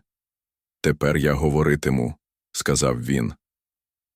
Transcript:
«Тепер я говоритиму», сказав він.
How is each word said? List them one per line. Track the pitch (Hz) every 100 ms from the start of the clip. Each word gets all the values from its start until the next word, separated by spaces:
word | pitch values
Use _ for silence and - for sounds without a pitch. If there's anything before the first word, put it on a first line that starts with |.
| - _ _ _ _ _ _ _
«Тепер | 80 73 73 76
я | 71
говоритиму», | 69 76 73 76 73 76 67 60 71 _ _ _
сказав | - - 67 69 62 60
він. | 67 58 73 _ _ _ _ _ _ _